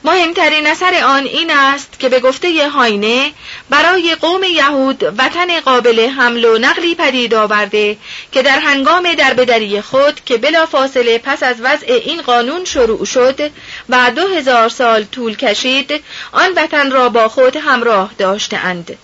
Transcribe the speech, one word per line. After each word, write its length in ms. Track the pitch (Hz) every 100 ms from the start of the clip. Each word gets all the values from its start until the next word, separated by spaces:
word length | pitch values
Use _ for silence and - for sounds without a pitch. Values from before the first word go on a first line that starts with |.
| 294
مهمترین 600 | 359 330 349 302 302 302
اثر 360 | 320 359 349
آن 200 | 247 277
این 280 | 269 294 330
است 480 | 294 269 277 - -
که 100 | 254
به 100 | 254
گفته 500 | 254 269 359 320 285
هاینه 640 | 285 240 202 214 247 285 - - - -
برای 460 | 285 330 370 339
قوم 280 | 320 320 370
یهود 600 | 370 330 277 285 269 269
وطن 560 | 165 208 262 330 359 330
قابل 500 | 269 247 233 226 233
حمل 360 | 269 240 233
و 120 | 233 220
نقلی 380 | 262 339 339
پدید 380 | 339 302 254 233
آورده 640 | 220 214 208 208 208 208 214 - - -
که 100 | 269
در 180 | 262 277
هنگام 540 | 311 277 269 349 359
دربدری 680 | 320 269 254 247 226 208 202
خود 400 | - 262 285 294
که 120 | - 233
بلافاصله 800 | 269 330 320 294 269 262 233 233
پس 260 | 277 285
از 120 | 269 233
وضع 320 | 247 294 -
این 280 | 247 - 330
قانون 440 | 262 240 240 339
شروع 400 | 370 294 233 220
شد 460 | 202 262 247 269 294 - - - -
و 220 | 247 247
دو 120 | 240 381
هزار 420 | 359 262 247 226
سال 340 | 233 240 220
طول 320 | 214 - 226
کشید، 680 | 208 240 208 262 262 277 294 - - -
آن 200 | - 370
وطن 360 | 349 311 302 277
را 180 | 262 247
با 200 | 226 220
خود 260 | 269 254
همراه 560 | 277 302 254 233 208 202 -
داشته‌اند 800 | 190 208 - 202 185 180 170 -